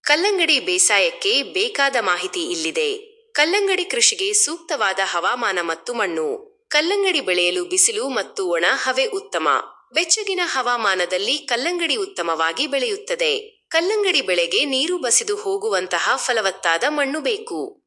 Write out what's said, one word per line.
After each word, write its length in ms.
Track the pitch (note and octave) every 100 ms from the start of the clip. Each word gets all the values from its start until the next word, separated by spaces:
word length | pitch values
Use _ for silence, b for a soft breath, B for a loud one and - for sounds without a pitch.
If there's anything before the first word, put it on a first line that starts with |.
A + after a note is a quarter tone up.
| -
ಕಲ್ಲಂಗಡಿ 500 | D4+ G4 G4 D#4+ C4
ಬೇಸಾಯಕ್ಕೆ 720 | F3 F3+ - G#3 F3 - G3 C4 A3
ಬೇಕಾದ 460 | D#3+ A#3 A#3+ C#4 B3
ಮಾಹಿತಿ 400 | G3+ F3 F3+ F3+ E3
ಇಲ್ಲಿದೆ. 440 | E3 D#3+ D#3+ D3+ A2+ - - _ -
ಕಲ್ಲಂಗಡಿ 500 | D#4 G4+ G4 F#4 F4
ಕೃಷಿಗೆ 420 | A#3+ - - F#3+
ಸೂಕ್ತವಾದ 640 | G#3 - E4+ - C#4+ G3+ F#3+
ಹವಾಮಾನ 560 | F#3+ F3 F3+ B3 A3+ F#3
ಮತ್ತು 300 | E3+ E3 -
ಮಣ್ಣು. 340 | A#3+ G3 D#3+ D#3 A#2+ - _ _
ಕಲ್ಲಂಗಡಿ 500 | D4 D#4+ G4+ G4 D#4+
ಬೆಳೆಯಲು 420 | F#3+ F3+ F3 F3+ F3
ಬಿಸಿಲು 380 | F#3 - G#3 C4+
ಮತ್ತು 320 | A#3+ F#3+ - F#3
ಒಣ 180 | E3+ F3
ಹವೆ 320 | C4 C4 B3+ C4
ಉತ್ತಮ. 420 | G3 - E3+ D#3 C3+ - - _
ಬೆಚ್ಚಗಿನ 500 | D4 F4 G#4+ G4+ F4+ E4+
ಹವಾಮಾನದಲ್ಲಿ 920 | C#4 A#3+ A#3+ G#3 F#3 F3 F3+ G#3 D4 -
ಕಲ್ಲಂಗಡಿ 500 | A#3+ D4 F4 E4 B3+
ಉತ್ತಮವಾಗಿ 680 | F#3+ - E3+ D#3+ D#3+ E3+ C#4+
ಬೆಳೆಯುತ್ತದೆ. 680 | C4+ B3 G3 - - D#3+ C#3 - _ _
ಕಲ್ಲಂಗಡಿ 520 | D#4+ F4+ G#4+ G4 D#4
ಬೆಳೆಗೆ 400 | G#3+ F3 E3+ G3 C#4+
ನೀರು 320 | C4 D#4 F4+
ಬಸಿದು 380 | B3+ - - G3+
ಹೋಗುವಂತಹ 800 | G3 G3 G#3+ F#3+ F3+ F3 F3 C4
ಫಲವತ್ತಾದ 680 | C4 A#3 G3 - F3 E3 C#4
ಮಣ್ಣು 320 | D4+ C#4 D4+
ಬೇಕು. 380 | C4 G#3 - E3 B2+ -